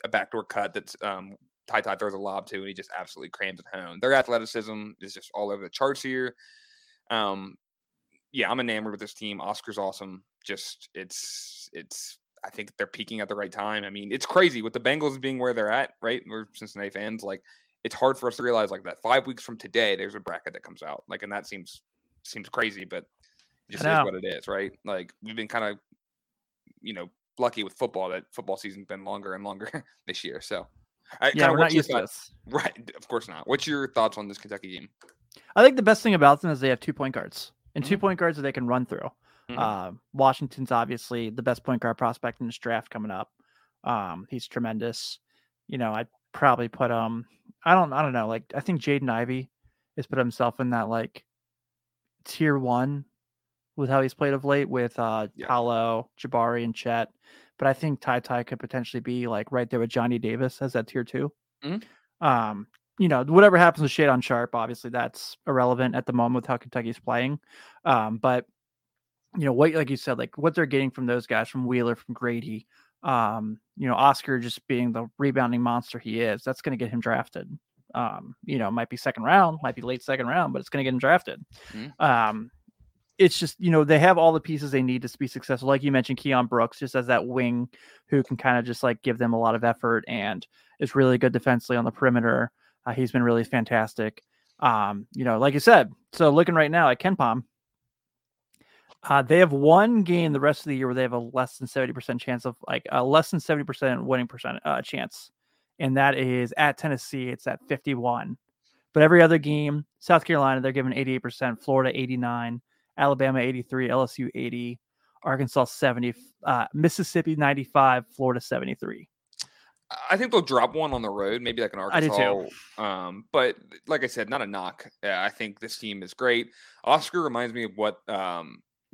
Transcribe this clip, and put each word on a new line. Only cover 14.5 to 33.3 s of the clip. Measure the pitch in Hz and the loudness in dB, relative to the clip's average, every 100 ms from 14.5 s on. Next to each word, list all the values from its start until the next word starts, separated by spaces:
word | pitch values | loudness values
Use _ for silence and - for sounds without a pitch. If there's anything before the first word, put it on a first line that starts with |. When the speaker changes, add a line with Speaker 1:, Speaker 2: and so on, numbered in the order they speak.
| 123 | 0
Speaker 1:
with | 110 | -6
the | 120 | -4
Bengals | 123 151 151 135 | -2 0 -2 -4
being | 135 131 | -6 -4
where | 123 | -4
they're | 117 107 | -2 0
at, | 123 131 _ | -2 -2 _
right? | 113 123 - | -6 -6 -8
We're | 110 107 | -14 -14
Cincinnati | - 107 101 101 | -18 -18 -12 -12
fans. | 98 107 110 | -10 -8 -8
Like, | 101 98 _ _ _ _ | -10 -12 _ _ _ _
it's | 117 | -12
hard | - 131 131 | 0 0 0
for | 123 | -4
us | - | -4
to | |
realize, | 120 117 101 | 0 0 0
like, | 95 | -4
that | 87 - | -12 -8
five | 117 131 131 | 0 2 0
weeks | 117 | -8
from | - 113 | -14 -16
today, | 95 117 107 95 | -4 0 0 -2
there's | 101 104 | -6 -10
a | |
bracket | 87 85 - | -12 -12 -12
that | - | -16
comes | - 87 | -20 -18
out. | 78 71 - | -16 -16 -14
Like, | 95 | -14
and | 101 | -10
that | 101 - | -10 -10
seems, | 101 85 - _ _ _ _ | -16 -18 -20 _ _ _ _
seems | - 110 95 | -18 -16 -8
crazy, | 123 113 98 | -4 -4 -6
but | 92 87 - _ _ _ _ _ _ | -12 -14 -14 _ _ _ _ _ _
it | |
just | 101 151 | -6 0
Speaker 2:
I | |
Speaker 1:
is | 160 | 2
Speaker 2:
know. | |
Speaker 1:
what | 104 92 | 0 -4
it | 95 | -8
is, | 78 - | -8 -6
right? | 98 98 - | -6 -8 -10
Like, | - 92 90 _ | -10 -8 -10 _
we've | 107 | -12
been | 110 107 | -10 -6
kinda, | 117 107 104 _ _ _ _ _ _ _ _ _ _ | -4 -4 -8 _ _ _ _ _ _ _ _ _ _
you | 110 | -14
know, | 95 90 _ _ - | -12 -14 _ _ -2
lucky | 120 113 | -2 -2
with | 98 | -8
football | - 123 95 92 | -6 -6 -4 -6
that | 92 - | -8 -10
football | - 95 95 | -12 -8 -8
season's | 104 98 95 | -10 -16 -16
been | 98 | -14
longer | 95 101 101 | -12 -12 -10
and | 92 | -12
longer | 101 98 110 156 - | -12 -12 -14 -14 -16
<laughs> | _ - | _ -14
this | - | -12
year. | 82 73 | -12 -12
So, | - 95 - _ _ _ _ - | -10 -10 -10 _ _ _ _ -2
I, | 131 | 0
Speaker 2:
Yeah, | |
Speaker 1:
kinda | 147 165 | 4 4
Speaker 2:
we're | 156 | 4
Speaker 1:
what's | |
Speaker 2:
not | 165 | 4
Speaker 1:
your | 160 | 2
Speaker 2:
used | 147 | 0
to | |
Speaker 1:
thought-, | 123 | -2
Speaker 2:
this. | 104 - - _ - | -4 -10 -20 _ -8
Speaker 1:
right, | 135 - - 113 - | -6 -6 -8 -16 -20
of | - | -8
course | 117 | -8
not. | - | -8